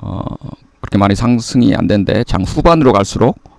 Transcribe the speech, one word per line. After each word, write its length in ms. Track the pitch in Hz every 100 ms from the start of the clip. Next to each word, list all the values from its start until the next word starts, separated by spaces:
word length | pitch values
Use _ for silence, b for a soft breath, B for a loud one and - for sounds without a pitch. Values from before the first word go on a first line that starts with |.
어, 240 | 101 92 - - - - _ _
그렇게 180 | - 101
많이 160 | 98
상승이 580 | 98 120 120 120 127 117 -
안 100 | -
됐는데 380 | 104 95 101
장 180 | 120 95
후반으로 500 | 92 - 165 165 131
갈수록, 460 | 101 101 98 113 - -